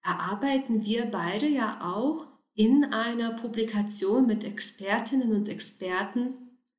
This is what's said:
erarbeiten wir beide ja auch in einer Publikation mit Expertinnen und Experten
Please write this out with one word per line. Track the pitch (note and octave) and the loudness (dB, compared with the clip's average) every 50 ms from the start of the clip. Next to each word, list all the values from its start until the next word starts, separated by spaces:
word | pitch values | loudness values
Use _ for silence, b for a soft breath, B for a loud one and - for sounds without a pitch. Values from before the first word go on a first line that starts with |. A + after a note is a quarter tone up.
| - | -6
erarbeiten | F3+ F3+ - F3+ F#3+ G#3 G#3 C4+ C#4 C4+ C4+ C4+ A#3 A3+ G#3 G3+ | -6 -4 -4 -4 -6 -4 -2 0 0 0 0 0 0 0 0 0
wir | G#3 A3+ A#3 A#3 | 0 -2 -2 -2
beide | G#3 G#3 F3 E3+ F3 G3 A3 D4 D4+ | -2 -4 -4 -2 -2 -2 0 0 0
ja | C#4+ B3+ A3 G#3 - - | 2 0 0 -2 -4 -6
auch | E3+ F3+ F#3 G#3+ B3+ D4+ D#4+ - - - - _ _ _ _ | -6 -4 -2 0 0 0 -2 -2 -8 -14 -20 _ _ _ _
in | G#3+ G#3+ A#3 C#4 D4 C#4+ - | 4 6 6 8 6 6 4
einer | G#3 A3 A#3 A#3+ A#3+ A#3+ A#3 A3+ | 2 0 -2 -2 -2 -2 -2 -4
Publikation | A3+ - B3 A3 - A3+ A3 A3 G#3+ G#3 G#3 - - - F#3+ G3 A3+ C4+ B3+ | -4 -6 -8 -6 -2 -2 -2 0 0 -2 -2 -2 -2 -2 0 2 4 4 6
mit | A3+ G#3 G#3 - | 4 4 2 -2
Expertinnen | G3+ - - - - - - F#3+ G3 G#3+ - - - C#4 C4 A#3+ A3 | -6 -6 -4 -4 -4 -4 -6 -2 -2 -2 -2 0 0 0 2 2 2
und | G#3+ G3+ G#3 - | 2 0 0 -2
Experten | - - - - - - F#3 F3+ F3+ F#3+ G#3 - - A#3+ B3 B3+ C4 - - - - _ _ _ _ | -4 -6 -6 -8 -8 -8 -6 -4 -2 -2 -4 -2 -2 -4 -4 -4 -6 -10 -16 -20 -20 _ _ _ _